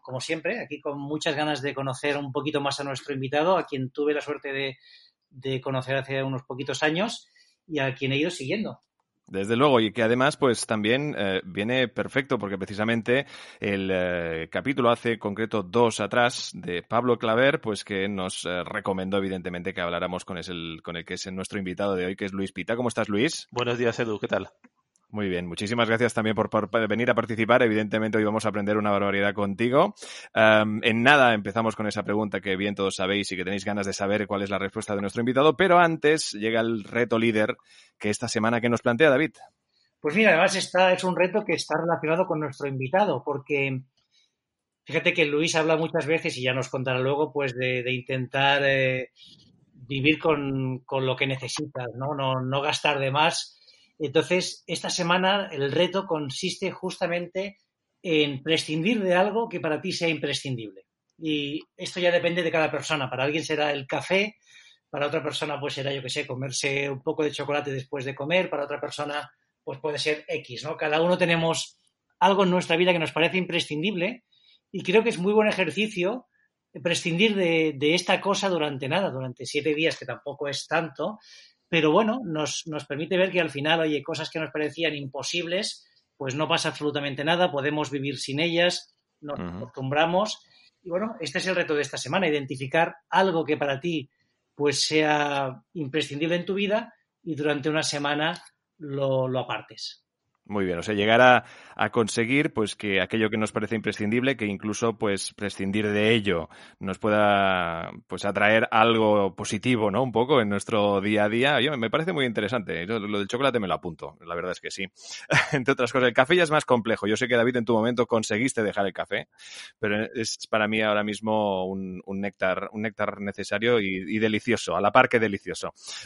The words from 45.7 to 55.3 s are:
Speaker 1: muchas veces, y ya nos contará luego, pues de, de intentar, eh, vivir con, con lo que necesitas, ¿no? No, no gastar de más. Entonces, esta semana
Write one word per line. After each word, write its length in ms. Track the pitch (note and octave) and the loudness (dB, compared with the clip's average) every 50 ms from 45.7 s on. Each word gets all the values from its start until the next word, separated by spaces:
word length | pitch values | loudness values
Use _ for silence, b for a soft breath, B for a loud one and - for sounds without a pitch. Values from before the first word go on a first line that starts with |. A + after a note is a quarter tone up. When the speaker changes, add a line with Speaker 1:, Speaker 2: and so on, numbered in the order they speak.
| D#3+ | 2
Speaker 1:
muchas 300 | D3+ D#3+ D3+ D#3 E3 C3+ | 2 0 -2 -2 -2 0
veces, 300 | C#3+ E3 D#3+ - D#3+ C3+ | 0 0 0 -2 -4 -4
y 60 | B2+ | -2
ya 100 | B2+ B2+ | -2 -2
nos 160 | B2+ C3+ B2 - | 0 -2 -2 -4
contará 300 | - C3+ B2+ C3 B2+ B2+ | -4 -4 -2 -2 0 0
luego, 320 | B2+ C3+ C#3+ C#3+ D#3 C#3+ | 0 0 0 0 -2 -2
pues 220 | C3+ C#3+ C#3 B2+ A#2+ | -2 -2 -4 -4 -4
de, 260 | B2+ B2+ B2+ B2+ B2 | -4 -2 -2 -2 -2
de 100 | A#2+ B2+ | -2 -2
intentar, 720 | B2+ B2 A#2+ - C3 C3 B2+ B2 - C#3 C3+ C#3 C#3 C#3 C#3 | -4 -4 -4 -4 -4 -4 -4 -2 0 2 2 4 4 4 4
eh, 460 | C#3 C3+ C3+ C3 C3 C3 B2+ B2+ - _ b b b b b b b b _ _ _ | 2 2 4 2 2 0 -2 -4 -8 _ b b b b b b b b _ _ _
vivir 460 | _ - B2 A#2 C#3 C3+ C3 D3+ D#3 C#3+ | _ -18 -12 -8 -4 2 4 4 4 4
con, 600 | - E3 D3+ C#3+ C#3 C#3 C3+ C3+ C3 C3 C3 B2 | 4 2 2 2 0 -2 -2 -2 -2 -2 -4 -6
con 260 | - - C#3 C3+ C3 | -8 -6 -4 -2 0
lo 100 | B2+ B2+ | 0 0
que 100 | - C#3+ | 0 -2
necesitas, 600 | C3+ C3 B2+ B2+ A#2+ - - D3+ D3 - C3 B2 A#2+ G#2+ | -2 -2 -4 -6 -6 -6 -6 -6 -6 -8 -8 -8 -8 -8
¿no? 180 | B2 C3+ C#3+ D3+ | -6 -6 -6 -4
No, 260 | C#3 C3+ C3 C3 C3 | -2 -2 -2 -2 -2
no 200 | B2+ C3 C3+ C#3 | -2 -2 -2 -2
gastar 380 | C#3 D3+ D3 - - D3+ D3 C#3 | 0 -2 -2 0 0 0 0 0
de 120 | C3+ C3 | 0 0
más. 480 | C3+ D3+ D#3 E3 - - - - b b b b b b b b b b | 2 2 2 2 0 -2 -6 -10 b b b b b b b b b b
Entonces, 640 | D3+ C3+ C3+ D#3+ D3+ - F3+ F#3 F3 - - - _ | -4 0 2 2 2 2 2 0 0 -2 -6 -10 _
esta 240 | - E3 - - - | -8 -8 -6 -4 -4
semana 580 | - - F3 E3+ F3+ F#3 F#3 F#3+ | -4 -2 0 2 2 4 4 2